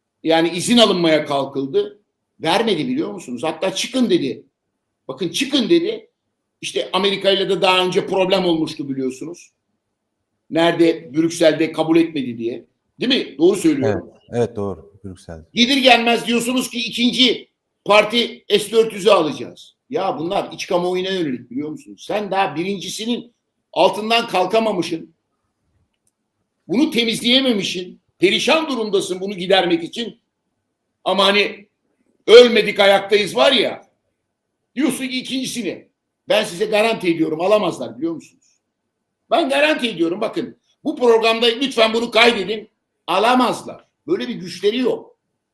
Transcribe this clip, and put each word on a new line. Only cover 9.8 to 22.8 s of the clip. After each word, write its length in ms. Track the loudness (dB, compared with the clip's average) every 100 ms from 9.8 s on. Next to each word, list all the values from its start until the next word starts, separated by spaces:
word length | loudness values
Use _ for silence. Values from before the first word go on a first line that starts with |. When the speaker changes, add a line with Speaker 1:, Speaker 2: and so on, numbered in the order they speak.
| _ _ _ _ _ _ _
Speaker 1:
Nerede? 640 | 0 2 4 2 2 -4
Brüksel'de 580 | -2 -2 4 2 4 -2
kabul 240 | -2 2 2
etmedi 420 | 2 -2 -8 -6
diye. 260 | -8 -8 -14 _ _ -8
Değil 280 | -2 -2 -2
mi? 100 | 0
Doğru 180 | 2 4
söylüyorum. 540 | 0 2 0 -2 -6
Speaker 2:
Evet, 100 | _ _
evet 240 | -4 -4 -4
doğru. 360 | -8 -8 -14 _
Brüksel'de. 420 | -18 -18 -18 -18 -12
Speaker 1:
Gelir 220 | -2 0 2
gelmez 500 | 4 4 2 0 0
diyorsunuz 440 | -2 -2 -4 -4
ki 80 | -6
ikinci 680 | -8 0 0 2 2 0 -6 _ _ _
parti 600 | 2 4 4 0 -2 -6 -2
S 240 | -2 2
dört 200 | 2 2
yüzü 180 | 2 2
alacağız. 640 | 4 2 -4 -12 -16 -20 _ _
Ya 280 | -4 -4 -4
bunlar 340 | -4 -4 -4
iç 140 | -10 -4
kamuoyuna 440 | -2 -2 -2 -4
yönelik 400 | -4 -4 -6 -8
biliyor 180 | -10 -8
musunuz? 360 | -10 -16 -20 -6
Sen 240 | -6 -4
daha 260 | -2 -2 -2
birincisinin 800 | -6 -6